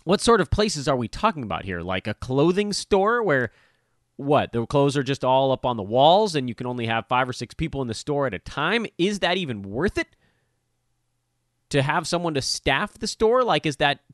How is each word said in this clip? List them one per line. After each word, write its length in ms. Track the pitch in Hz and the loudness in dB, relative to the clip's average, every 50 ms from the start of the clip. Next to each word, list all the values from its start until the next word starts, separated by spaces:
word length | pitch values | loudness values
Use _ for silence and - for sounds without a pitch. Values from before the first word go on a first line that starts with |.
| - | -2
what 160 | 160 196 208 | 0 0 2
sort 220 | - 240 233 202 | 4 4 4 4
of 80 | 160 - | 4 0
places 380 | - 202 214 220 - 147 127 156 | 2 0 0 0 -2 -2 -2 -2
are 80 | 135 | 0
we 120 | 123 117 - | 0 -2 -6
talking 340 | - - - 226 180 151 | -6 -2 -2 -2 -2 -2
about 220 | 120 98 82 80 85 | -6 -6 -6 -6 -6
here? 160 | 98 90 85 | -6 -6 -6
Like 260 | 85 90 95 95 - | -4 -4 -4 -4 -4
a 60 | 107 | -6
clothing 600 | 104 - - 127 131 139 151 170 180 202 208 208 185 | -8 -8 -6 -2 0 2 4 4 2 0 -2 -2 -4
store 480 | - - - 202 190 196 214 240 240 | -6 -2 0 2 2 2 2 0 0
where, 280 | 220 185 143 131 120 - _ _ _ _ _ _ _ _ _ _ _ _ _ | 0 2 2 2 0 -2 _ _ _ _ _ _ _ _ _ _ _ _ _
what, 360 | - 139 139 147 123 92 - | -8 -2 2 2 2 2 0
the 120 | - 117 117 | -2 -4 -4
clothes 300 | - - 143 139 143 123 | 0 2 2 2 4 2
are 60 | 143 | 0
just 220 | 127 131 139 - 131 | -2 -2 -4 -2 0
all 280 | 127 131 135 135 135 | 2 2 2 2 2
up 140 | 131 - - | 0 0 -2
on 100 | 127 123 | -4 -4
the 60 | 110 | -4
walls 520 | 92 101 113 127 143 160 180 208 220 196 156 | -4 -2 2 6 6 8 6 6 4 2 -2
and 120 | 143 127 123 | -4 -4 -4
you 60 | 110 | -8
can 120 | - 123 | -6 -6
only 200 | 123 123 123 117 | -6 -4 -4 -2
have 200 | 117 113 113 110 - | -2 -2 -2 0 0
five 200 | 127 127 131 123 | 0 0 2 0
or 40 | |
six 220 | 117 - 123 - - | -2 -8 -10 -12 -6
people 280 | - 160 151 - 139 | -6 -6 -6 -4 -6
in 60 | 131 113 | -6 -6
the 60 | 110 | -6
store 320 | - - 147 143 143 139 | -8 -6 -4 -2 -2 -2
at 80 | 123 92 | -2 -4
a 40 | - | -6
time? 480 | - - - 143 151 170 208 233 214 - _ | -10 -10 -6 -4 -2 0 0 -2 -4 -6 _
Is 220 | - 165 208 208 180 | -2 0 0 0 0
that 180 | 185 170 180 | -2 -2 -2
even 260 | 190 180 135 117 101 | -2 -4 -6 -6 -8
worth 360 | 98 98 101 127 175 214 - 339 | -8 -8 -6 -2 -2 -2 -2 -4
it? 160 | 320 _ _ _ _ _ _ _ _ _ _ _ _ _ _ _ _ _ _ _ _ _ _ _ _ _ _ _ _ _ _ _ _ - | -6 _ _ _ _ _ _ _ _ _ _ _ _ _ _ _ _ _ _ _ _ _ _ _ _ _ _ _ _ _ _ _ _ -2
To 100 | - 139 | 0 0
have 260 | 135 147 151 175 156 | 0 2 0 -2 -2
someone 280 | - 170 170 175 165 151 | -2 -2 -2 -2 -2 -2
to 80 | 135 | -2
staff 560 | - - - - - 147 135 147 208 - - - | -2 -4 -6 -4 0 0 0 0 0 -4 -8 -10
the 80 | 226 | -8
store? 360 | 208 - - 226 220 240 254 | -8 -2 0 2 4 4 4
Like, 220 | 247 220 165 151 - | 2 2 0 0 0
is 120 | 160 135 | -2 -2
that 240 | - 151 143 135 - _ _ | 0 0 0 0 -2 _ _